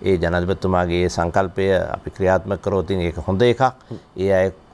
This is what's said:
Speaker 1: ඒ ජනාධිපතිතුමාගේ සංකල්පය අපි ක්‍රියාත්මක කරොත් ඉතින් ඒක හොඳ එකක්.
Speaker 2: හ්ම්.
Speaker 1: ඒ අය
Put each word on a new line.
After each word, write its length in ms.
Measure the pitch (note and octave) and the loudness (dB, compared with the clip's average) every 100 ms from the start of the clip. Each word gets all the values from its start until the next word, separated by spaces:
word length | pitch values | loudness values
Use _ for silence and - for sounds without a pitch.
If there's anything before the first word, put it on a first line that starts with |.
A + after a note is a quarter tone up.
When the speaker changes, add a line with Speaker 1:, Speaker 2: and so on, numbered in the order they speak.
Speaker 1:
ඒ 120 | F#2+ F2+ | 0 0
ජනාධිපතිතුමාගේ 920 | E2+ F2 F2+ F2+ F#2+ F2+ F2+ F2 F2+ | 2 0 0 -2 0 0 2 0 0
සංකල්පය 640 | - E2+ G2 F#2+ F#2 F#2+ F#2+ E2+ - | 0 0 0 -2 0 0 2 0 -6
අපි 140 | - | -10
ක්‍රියාත්මක 500 | - F#2 F#2 F#2+ F#2+ | -2 0 2 0 -6
කරොත් 240 | G2 F#2+ | -2 -2
ඉතින් 160 | D#2 F#2+ | -2 -2
ඒක 260 | E2+ D#2+ D#2+ | -2 -4 -4
හොඳ 160 | F#2+ | 2
එකක්. 200 | A#2+ A#2 B2+ - - | 2 4 0 -2 -16
Speaker 2:
හ්ම්. 80 | A#2 - - | -18 -14 -4
Speaker 1:
ඒ 160 | F#2+ | 0
අය 180 | F#2+ F#2+ - - | 2 2 -2 -16